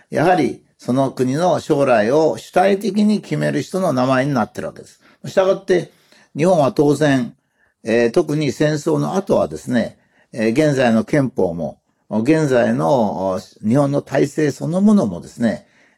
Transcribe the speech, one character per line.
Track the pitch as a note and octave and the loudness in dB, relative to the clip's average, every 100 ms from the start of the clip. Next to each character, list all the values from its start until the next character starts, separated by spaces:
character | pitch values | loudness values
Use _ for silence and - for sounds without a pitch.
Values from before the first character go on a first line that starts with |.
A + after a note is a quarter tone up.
| _ | _
や | C3 | -2
は | D#3 | 0
り | F3+ B2 - _ _ | 2 0 -4 _ _
そ | - | -4
の | B2+ C3+ | -2 -2
国 | - B2+ | -2 -2
の | C#3 F3+ C#3+ | 0 0 0
将 | - D3 | 0 0
来 | C#3 A#2 G#2 | 2 2 2
を | D3 D#3 - | 2 2 -2
主 | - | -4
体 | F3 G3 G3 | 0 2 0
的 | G#3 G3+ | -2 0
に | G#3 G#3 | 2 0
決 | - D3+ | -2 -4
め | D3 | -2
る | C#3+ | -4
人 | C3+ F#3 | -4 -4
の | F#3 | -2
名 | B2+ B2+ | 0 0
前 | C3 | 0
に | C#3 | 0
な | C3+ | -2
っ | G#2 | -4
て | - | -6
る | D2+ | -12
わ | |
け | - | -12
で | - | -20
す。 | _ _ _ D3+ | _ _ _ -6
し | |
た | G3 | 0
が | F#3 F#3+ | 2 0
っ | - | 0
て、 | F3+ D#3 _ _ _ _ | -2 -2 _ _ _ _
日 | C3+ E3 | -4 0
本 | F3 | 2
は | C3+ | 2
当 | - D3 | 2 2
然、 | C#3+ D3+ C3+ A#2+ - _ _ _ _ | 2 2 0 -2 -10 _ _ _ _
え | A2+ A#2 A#2 | -2 2 2
ー、 | |
特 | C#3+ D#3 | 2 0
に | D3 D3 | 0 -2
戦 | A2 D3+ | 0 -2
争 | D#3 E3 D3+ | -2 -2 -2
の | D3 F3+ | -2 -4
後 | F#3+ A#2 | 0 0
は | E2+ | 0
で | D#2 | -4
す | - | -4
ね、 | B2 G2+ - _ _ _ | -2 -2 -8 _ _ _
え | B2 A2 | -4 0
ー、 | |
現 | A#2+ D#3 | 2 2
在 | C3 B2 | 2 2
の | A2 | 2
憲 | G#2+ D#3 C3 - | 2 0 0 0
法 | F#2 | -2
も、 | E2+ D2+ - _ _ - | -2 -8 -10 _ _ -8
現 | G#2+ A#2 D#3+ D3+ | -2 0 2 2
在 | B2+ A2+ | 2 2
の、 | A#2+ D#3+ C#3 G#2+ D#2 F#2+ | 0 0 2 0 -2 -4
お、 | F#2+ | -4
日 | - - G#2+ C3 | -8 -8 0 0
本 | C#3+ | 2
の | C#3+ | -2
体 | - C#3 D3 | -2 -2 -2
制 | - D3+ | 0 -2
そ | - C#3+ | -2 -4
の | F3 | 2
も | G3+ | 4
の | G3+ C3 | 4 2
も | F2 | -4
で | - | -12
す | - | -4
ね、 | A2+ F#2 - _ _ | -2 -2 -8 _ _